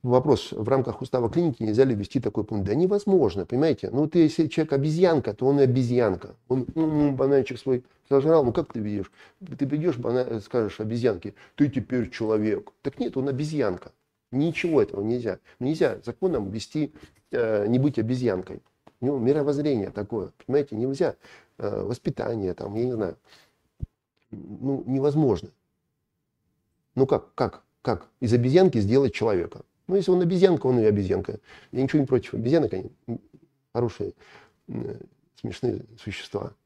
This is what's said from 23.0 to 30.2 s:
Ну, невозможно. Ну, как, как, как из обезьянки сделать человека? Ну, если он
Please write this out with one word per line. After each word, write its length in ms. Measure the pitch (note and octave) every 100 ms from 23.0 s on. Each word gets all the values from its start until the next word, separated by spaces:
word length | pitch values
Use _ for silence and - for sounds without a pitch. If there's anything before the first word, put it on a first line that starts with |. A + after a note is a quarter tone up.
| F#2+ - _ - _ _ _ _ - _ _ _ _
Ну, 520 | G#2+ - - C3+ C3+ G#2+
невозможно. 640 | C3+ C#3+ D3 C#3 F#2 - _ _ _ _ _ _ _ _ _ _ _ _ _ _ -
Ну, 120 | C3+
как, 260 | B2 - -
как, 280 | A#2+ - _ _
как 260 | - G#2+ - _
из 140 | A#2+
обезьянки 460 | A#2+ B2 D#3 F#3+ A2+
сделать 340 | G2 B2+ C#3
человека? 480 | - A2 F#2+ E2 - - _ -
Ну, 80 | F#3+
если 160 | F3+
он 100 | F#3